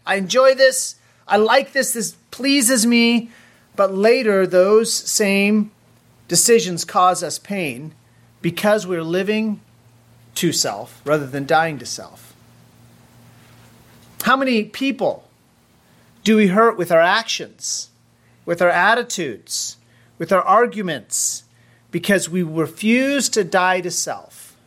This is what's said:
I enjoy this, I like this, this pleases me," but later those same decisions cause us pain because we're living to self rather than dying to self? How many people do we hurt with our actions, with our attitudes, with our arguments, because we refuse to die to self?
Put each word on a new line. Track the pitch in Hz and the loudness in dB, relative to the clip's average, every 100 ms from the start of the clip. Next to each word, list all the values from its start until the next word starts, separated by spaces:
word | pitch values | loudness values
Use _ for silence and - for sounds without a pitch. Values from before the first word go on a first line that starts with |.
| - | -4
I | 196 | -4
enjoy | 185 226 262 | 0 2 4
this, | 262 262 254 - - _ _ - | 6 4 2 -6 -10 _ _ -2
I | 202 | 2
like | 220 254 277 | 4 2 0
this, | 277 262 | -2 -4
this | 240 175 - _ | -4 -8 -10 _
pleases | - 262 277 226 262 226 | -6 0 2 2 2 2
me," | 240 233 233 233 - _ _ _ - | 4 4 2 -2 -12 _ _ _ -2
but | 196 | -2
later | 190 214 254 220 196 185 | 2 2 2 2 0 2
those | 185 190 214 226 | 2 4 4 2
same | - - - 208 196 202 214 208 _ _ _ _ _ - | -4 -4 -2 0 2 2 2 -2 _ _ _ _ _ -4
decisions | 170 - 233 180 170 | 0 4 2 2 -6
cause | - 196 180 180 | -4 0 2 0
us | 160 - | -4 -10
pain | - 196 160 120 156 - _ _ _ _ | -10 -8 -6 -8 -14 -20 _ _ _ _
because | 175 170 208 208 180 | -6 -2 0 0 -2
we're | 175 | -6
living | 165 175 190 214 220 208 _ _ _ _ _ _ _ | -4 -4 -2 -2 -4 -6 _ _ _ _ _ _ _
to | - 175 | -4 -2
self | - 135 101 117 - | -2 -4 -6 -12 -10
rather | - 156 135 | -2 -2 -2
than | 139 139 | -6 0
dying | 160 165 143 | 2 0 -4
to | 113 | -10
self? | - - - - _ _ _ _ _ _ _ _ _ - - - - - _ _ _ _ - | -14 -14 -20 -20 _ _ _ _ _ _ _ _ _ -20 -20 -20 -20 -20 _ _ _ _ -6
How | - 269 | 0 0
many | 269 233 | 2 0
people | 208 - 269 247 180 - - _ _ _ _ _ _ _ _ _ | -2 -4 -4 -2 -2 -4 -10 _ _ _ _ _ _ _ _ _
do | - 220 | 0 4
we | 202 | 4
hurt | 190 233 220 | 4 2 2
with | 170 | 2
our | 165 | 4
actions, | 170 208 226 - - - - - - _ _ _ _ _ | 4 2 -2 -8 -10 -14 -10 -10 -10 _ _ _ _ _
with | - 170 | -6 0
our | 180 | 2
attitudes, | 170 190 233 240 - 156 101 - - - - _ _ _ - | 4 2 2 -2 -6 -8 -10 -10 -10 -10 -12 _ _ _ -10
with | 165 | -2
our | 190 | 0
arguments, | 175 202 240 214 190 143 98 - - - - _ _ _ _ | 4 4 2 -2 -6 -6 -8 -6 -6 -8 -14 _ _ _ _
because | 175 170 196 - | -6 0 0 0
we | 180 | -4
refuse | 170 160 160 - 214 240 269 285 - | -4 -2 -4 -4 0 0 0 -2 -2
to | - | -2
die | 180 180 185 185 | 0 0 2 0
to | 180 | -4
self? | 170 - 110 80 - - _ | -6 -8 -10 -14 -20 -20 _